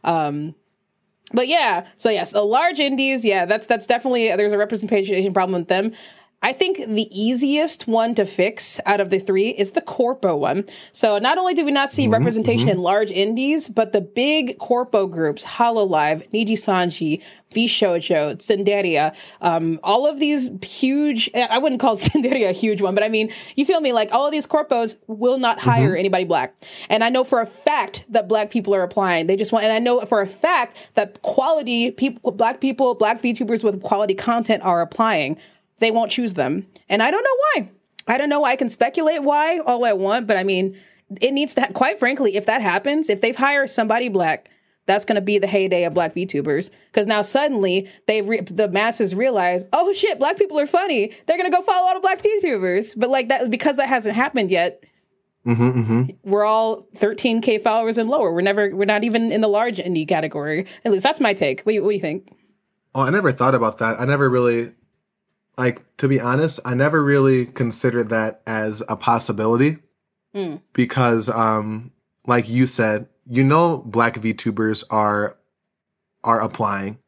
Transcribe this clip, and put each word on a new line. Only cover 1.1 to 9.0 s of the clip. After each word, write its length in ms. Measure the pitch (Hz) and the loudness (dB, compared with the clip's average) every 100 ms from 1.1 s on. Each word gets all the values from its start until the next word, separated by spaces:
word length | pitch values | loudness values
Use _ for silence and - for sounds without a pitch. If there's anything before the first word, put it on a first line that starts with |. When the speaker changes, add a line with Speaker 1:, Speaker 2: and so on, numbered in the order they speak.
| _ - | _ -4
Speaker 1:
but 160 | 226 254 | -2 2
yeah, 380 | 339 294 180 180 _ | 2 2 0 -4 _
so 140 | 233 | -2
yes, 220 | 208 170 | 0 0
the 120 | 202 | 0
large 340 | 208 240 339 285 | 2 2 0 0
indies, 460 | 285 262 269 269 | -2 0 0 0
yeah, 220 | 226 196 180 | 2 2 2
that's, 200 | - - | -2 0
that's 200 | 233 - | -4 0
definitely, 420 | 233 262 247 226 190 | -2 0 0 2 2
there's 160 | 208 | 0
a 60 | 208 | 0
representation 720 | 208 220 202 214 196 185 196 | -2 -2 0 0 0 -2 0
problem 260 | 185 185 180 | 0 0 -2
with 80 | 165 | 0
them. 240 | 185 214 - - - _ _ | 0 -2 -6 -20 -20 _ _
I 100 | 214 | -4
think 240 | 262 370 392 | 0 -2 -2
the 320 | 247 214 220 | -4 -4 -4
easiest 800 | 196 220 247 269 294 311 - - | -2 -2 0 0 0 0 -4 -2
one 260 | 226 226 226 | 0 0 0
to 100 | 196 | -2
fix 520 | - 190 214 - - | 0 -2 0 -2 -2
out 160 | - 202 | 0 0